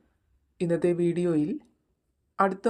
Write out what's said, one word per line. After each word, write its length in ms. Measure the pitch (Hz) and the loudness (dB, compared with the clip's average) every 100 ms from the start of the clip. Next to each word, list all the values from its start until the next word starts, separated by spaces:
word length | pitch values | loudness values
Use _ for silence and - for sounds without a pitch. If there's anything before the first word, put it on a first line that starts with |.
| _ _ _ _ _ - | _ _ _ _ _ -6
ഇന്നത്തെ 300 | 175 170 175 | -2 0 0
വീഡിയോയിൽ 560 | 175 175 170 175 156 151 - - _ _ _ _ _ _ - | 2 0 0 0 0 -2 -6 -12 _ _ _ _ _ _ -2
അടുത്ത 280 | 196 190 | 0 0